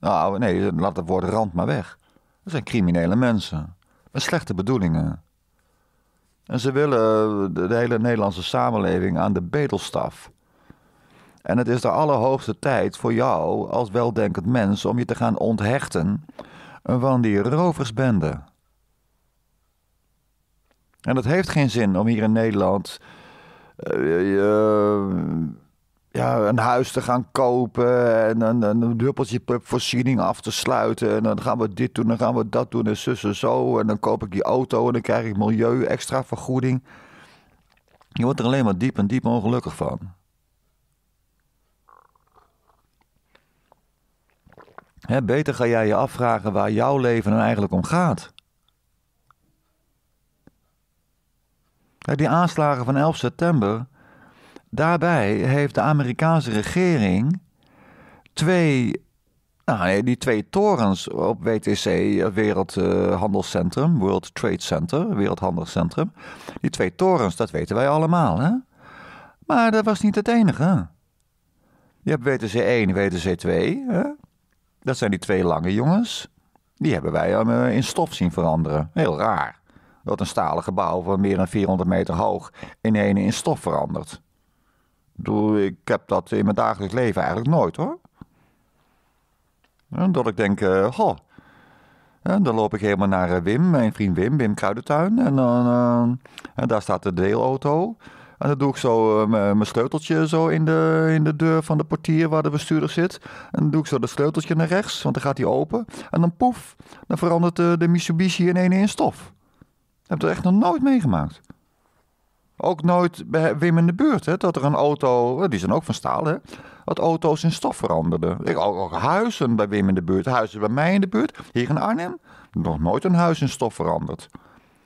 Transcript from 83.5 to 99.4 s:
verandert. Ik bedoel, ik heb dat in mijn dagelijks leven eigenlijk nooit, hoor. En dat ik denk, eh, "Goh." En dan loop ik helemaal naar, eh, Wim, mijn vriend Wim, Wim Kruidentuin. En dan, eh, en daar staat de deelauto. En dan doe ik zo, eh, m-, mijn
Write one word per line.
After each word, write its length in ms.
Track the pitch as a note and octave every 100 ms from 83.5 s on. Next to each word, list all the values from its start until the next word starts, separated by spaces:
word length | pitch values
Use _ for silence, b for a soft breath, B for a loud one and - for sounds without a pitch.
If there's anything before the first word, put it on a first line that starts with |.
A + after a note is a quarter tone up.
| D3
verandert. 520 | F2 D2 C#2+ D2+ D#2
Ik 60 | - _ _ _ _ _ _ _ _ _
bedoel, 440 | - - G#2 G#2+ G#2+
ik 180 | G2 -
heb 240 | - G#2+ -
dat 240 | F#2+ -
in 120 | G#2+
mijn 120 | G2+ G2+
dagelijks 380 | A2+ G2+ G2
leven 280 | A2+ A#2+ F#2+
eigenlijk 280 | - F#2 A#2+
nooit, 260 | D#3+ F#2+ -
hoor. 220 | F#3+ E4+ _ _ b b b b b b b b b b b b b _ _ _ -
En 220 | - F#3
dat 140 | D#3+ A#2
ik 100 | F#2+
denk, 240 | G#2 G2
eh, 320 | G2 F#2+ G#2
"Goh." 240 | C3 G3+ F#2+ _ b b b b b b b b b
En 200 | - F#3+
dan 120 | D#3+
loop 200 | A2+ G#2+
ik 60 | G#2+
helemaal 280 | G#2 G2 G2+
naar, 220 | F#2+ F2
eh, 120 | F2+
Wim, 280 | F2 A#2+ F3+
mijn 220 | D3+ A2
vriend 240 | - G2+ E2+
Wim, 200 | G#2 D3
Wim 180 | A2+
Kruidentuin. 640 | G2+ G2 A2 - D3 F3+ A#3
En 180 | B3 C3+
dan, 300 | B2+ B2 B2
eh, 960 | A#2+ A#2+ A#2+ A#2+ B2 - - - -
en 60 | B2
daar 140 | A2
staat 200 | - F#2
de 100 | G2+
deelauto. 840 | F2 F#2+ A2+ B2 C3 D3 D#3 G#3 A3+ B B B B
En 100 | C#3+
dan 100 | C#3+
doe 120 | C#3
ik 60 | C3
zo, 460 | C3 A2+ A2 G#2+
eh, 40 | G#2+
m-, 40 |
mijn 360 | A2